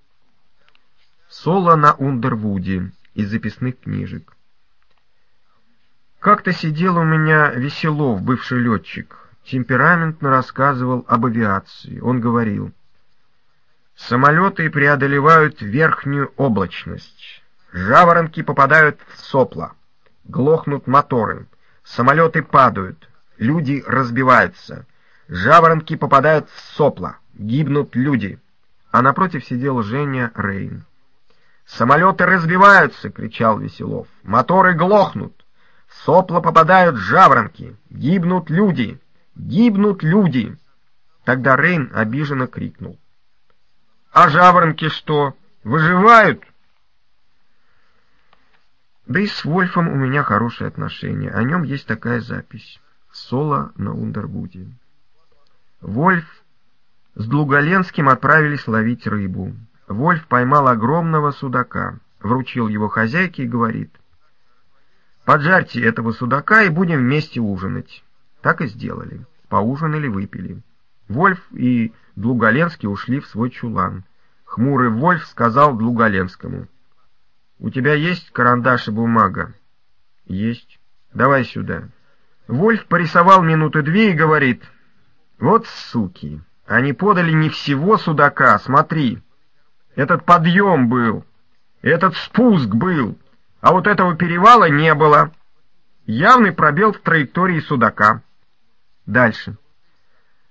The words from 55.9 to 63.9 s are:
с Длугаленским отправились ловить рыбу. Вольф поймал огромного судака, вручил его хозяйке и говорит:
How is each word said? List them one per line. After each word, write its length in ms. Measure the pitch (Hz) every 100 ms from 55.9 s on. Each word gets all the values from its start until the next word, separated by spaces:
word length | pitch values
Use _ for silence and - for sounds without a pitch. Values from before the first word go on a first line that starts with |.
| 110 180 175 160 - _ _ _ _ _ _ _ -
с 100 | 110
Длугаленским 840 | 143 143 143 147 190 185 - 139
отправились 580 | 127 135 156 151 143 -
ловить 380 | 110 110 120 110
рыбу. 480 | 104 98 92 92 107 - _ -
Вольф 400 | 101 160 160 -
поймал 400 | 123 123 143 131
огромного 640 | 117 117 170 165 156 147
судака, 640 | 135 135 127 123 92 95 - _ _
вручил 480 | 101 131 - 123 110
его 200 | 107 104
хозяйке 560 | 110 113 165 185 - 123
и 20 |
говорит: 440 | 120 113 107 107